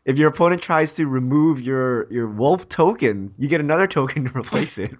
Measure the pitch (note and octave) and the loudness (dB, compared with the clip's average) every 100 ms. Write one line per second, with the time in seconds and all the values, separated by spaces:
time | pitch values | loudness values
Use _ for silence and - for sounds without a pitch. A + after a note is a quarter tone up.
0 | - C3+ D#3 D3+ E3+ F3 - D#3+ D#3 - | -2 2 2 4 2 2 0 0 0 -2
1 | D3 C3 B2+ D3 D#3 C#3 B2 C3 B2+ A#2+ | -2 -2 0 2 2 0 -2 -2 0 -2
2 | - A#2+ A2+ G#2 C3+ F3+ - - E3+ A3+ | -4 -4 -4 0 2 2 -2 2 2 2
3 | A#2+ G2+ G2 - C#3 D#3+ D3 E3 F#3+ D#3+ | 0 0 -6 -6 -2 0 2 2 2 0
4 | C3 - B2+ - - - D#3 A2 F#2+ - | -2 -4 -4 -6 -4 -4 -4 -6 -10 -10